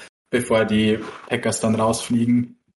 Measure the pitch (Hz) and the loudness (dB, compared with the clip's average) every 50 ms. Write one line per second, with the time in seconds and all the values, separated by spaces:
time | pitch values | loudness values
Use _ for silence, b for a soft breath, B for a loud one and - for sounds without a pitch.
0 | B B B _ _ _ - 120 120 - 117 110 110 101 107 107 110 107 107 - | B B B _ _ _ -2 -2 0 2 2 2 2 2 2 2 2 2 2 0
1 | - B B B B B 123 120 - 113 110 - - 110 110 113 110 113 117 - | -4 B B B B B -4 -4 -2 -2 -2 -2 0 0 0 2 0 0 0 -2
2 | - - 123 117 117 120 120 123 120 - - _ _ _ _ | -2 -2 0 0 2 2 2 2 0 -2 -8 _ _ _ _